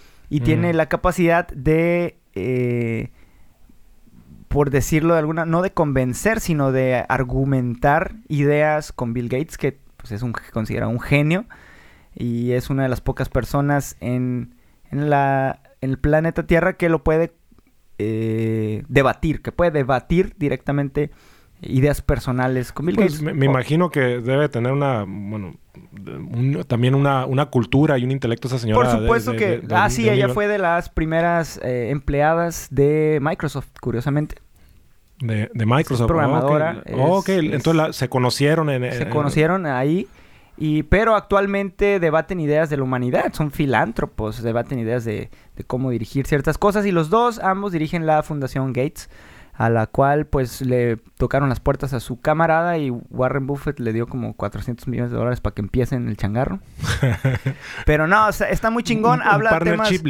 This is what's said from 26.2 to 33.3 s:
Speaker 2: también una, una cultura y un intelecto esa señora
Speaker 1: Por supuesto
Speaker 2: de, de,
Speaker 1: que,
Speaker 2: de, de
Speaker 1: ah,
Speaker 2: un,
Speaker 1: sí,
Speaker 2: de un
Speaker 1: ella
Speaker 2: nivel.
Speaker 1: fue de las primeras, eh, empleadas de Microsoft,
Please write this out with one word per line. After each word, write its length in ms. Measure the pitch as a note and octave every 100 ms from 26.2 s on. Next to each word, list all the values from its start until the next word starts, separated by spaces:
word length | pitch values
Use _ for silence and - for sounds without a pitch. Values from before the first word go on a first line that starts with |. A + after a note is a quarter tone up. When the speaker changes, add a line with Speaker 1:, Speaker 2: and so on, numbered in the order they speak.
| - A#2 C3 D#3 F3
Speaker 2:
también 280 | A#2 B2+
una, 320 | C#3 C#3 C3+ B2+
una 200 | C3+ D3
cultura 520 | B2+ A2 C3+ D#3 C3+
y 60 |
un 80 | B2
intelecto 340 | C3+ A#2+ A#2 B2
esa 100 | B2+
señora 320 | A2+ G#2+ B3
Speaker 1:
Por 100 | A3+
supuesto 320 | A2+ A3+ B3
Speaker 2:
de, 60 | A3+
de, 60 |
Speaker 1:
que, 60 | G3+ E3
Speaker 2:
de, 40 | -
de 80 |
Speaker 1:
ah, 100 | F3+
Speaker 2:
un, 60 | G3+
Speaker 1:
sí, 120 | A#3
Speaker 2:
de 40 | A3
un 40 |
Speaker 1:
ella 80 | G#3 G3
Speaker 2:
nivel. 80 |
Speaker 1:
fue 120 | G#3 G#3
de 100 | G#3
las 300 | F3 E3+ -
primeras, 720 | - D#3+ D#3+ E3+ E3+ D#3 -
eh, 260 | - B2 A2+
empleadas 760 | C#3+ - C#3+ D3+ E3 E3+ - -
de 480 | C3 C#3+ D3+ D#3 D3+
Microsoft, 480 | C#3+